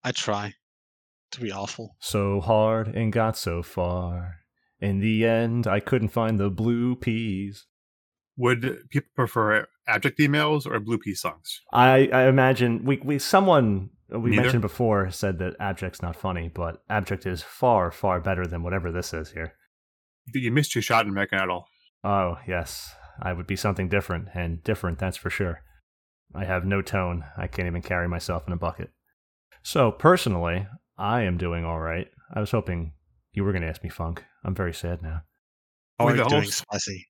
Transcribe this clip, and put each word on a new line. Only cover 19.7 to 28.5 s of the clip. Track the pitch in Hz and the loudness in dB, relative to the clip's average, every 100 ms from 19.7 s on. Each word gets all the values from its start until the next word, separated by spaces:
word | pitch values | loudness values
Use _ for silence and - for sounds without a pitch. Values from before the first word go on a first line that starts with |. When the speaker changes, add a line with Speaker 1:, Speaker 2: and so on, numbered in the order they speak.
| _ _ _ _ _ - 131 | _ _ _ _ _ -8 -4
Speaker 3:
You | 123 | 0
missed | 123 147 123 | 2 2 -2
your | |
shot | 107 113 104 | 2 2 2
in | |
American | 98 98 98 | 0 0 0
Idol. | 95 90 - _ _ _ | 0 -4 -6 _ _ _
Speaker 2:
Oh, | 104 101 92 85 - | -2 0 0 -2 -4
yes. | 90 80 - - - - - | -4 -4 -10 -14 -20 -20 -10
I | 92 | -6
would | 87 87 | -6 -4
be | 95 | -2
something | 107 92 92 | -2 0 0
different, | 101 - 85 101 90 | -2 -2 -6 -6 -6
and | 87 82 | -4 -4
different, | - 110 92 82 | -4 -2 -2 -4
that's | 92 - | -4 -4
for | - | -6
sure. | - 95 82 - _ _ _ _ _ _ - | -2 -2 -4 -12 _ _ _ _ _ _ -8
I | 92 | -2
have | 92 92 | 0 0
no | 98 | 0
tone. | 95 101 90 87 76 - | 0 -2 -2 -4 -8 -8
I | 90 | -8
can't | - 90 | -4 -4
even | 85 | -4
carry | - 90 87 | -4 -2 -2
myself | 85 - 87 | -4 -4 -6
in | 82 | -4